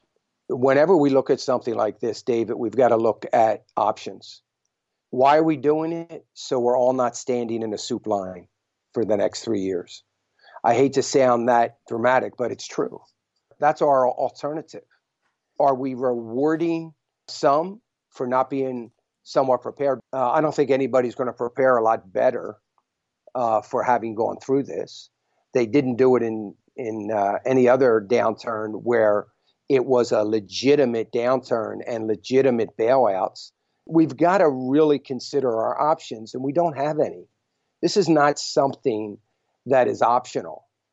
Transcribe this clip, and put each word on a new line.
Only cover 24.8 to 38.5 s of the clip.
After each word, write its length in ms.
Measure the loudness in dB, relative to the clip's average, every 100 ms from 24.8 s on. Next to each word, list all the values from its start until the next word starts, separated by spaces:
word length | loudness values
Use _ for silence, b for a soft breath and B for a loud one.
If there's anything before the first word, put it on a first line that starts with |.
| -10 -14 -20 _ _ _ _
They 140 | -2 2
didn't 300 | 2 0 2
do 180 | 4 4
it 80 |
in, 320 | 2 -4 -8 -14 _ -12
in, 360 | -8 -8 -4
uh, 260 | 0 0 0 0
any 240 | 4 4
other 340 | 4 4 2 2
downturn 760 | 0 2 -2 -6 -8 -8 -6
where 460 | 0 2 4 2 -2 _ _ _ -2
it 180 | 0 2
was 260 | 2 2
a 120 | 0
legitimate 880 | 0 -2 -4 -2 2 2 2 -2 -4
downturn 640 | -4 -2 -2 -2 -4 -4 -8 -8
and 220 | -6 -4
legitimate 680 | -6 0 2 2 2 -2 -2
bailouts. 760 | 2 4 2 2 -2 -6 -18 _ _ _ -2
We've 320 | 2 2 2
gotta 320 | 2 4 2
really 480 | 0 0 2 4 2
consider 520 | -2 -10 -6 -2 0
our 300 | 0 -2 0
options, 540 | 0 0 -4 -14 -12
and 100 | -8
we 100 | -4
don't 220 | 0 -2 -2
have 240 | -4 -2
any. 280 | -2 -4 -18 _ _ _ _ _
This 140 | -2 2
is 140 | 4
not 300 | 4 4 2
something 800 | -2